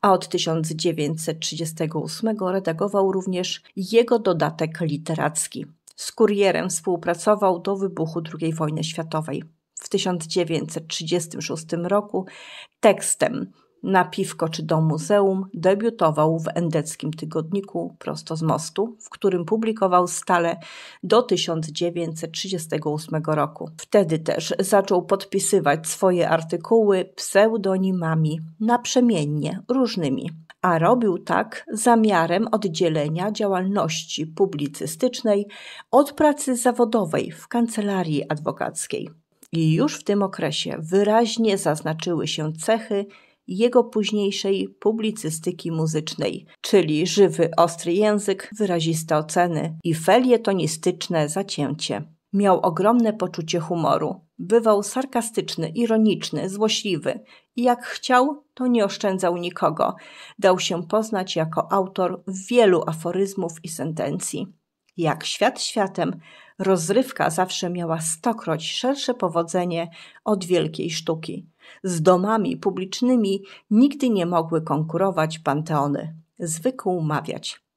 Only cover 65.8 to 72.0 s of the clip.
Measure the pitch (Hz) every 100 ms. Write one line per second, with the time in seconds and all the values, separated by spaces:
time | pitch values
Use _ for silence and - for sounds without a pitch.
65.8 | 190 190 170 - - - - _ 190 190
66.8 | 165 202 262 - 147 160 185 - 180 175
67.8 | 170 160 160 - 247 220 - 156 - -
68.8 | 247 277 - 240 180 170 165 185 180 170
69.8 | 165 - - - - 208 175 175 156 160
70.8 | 175 160 - 160 160 165 - _ - -
71.8 | 190 175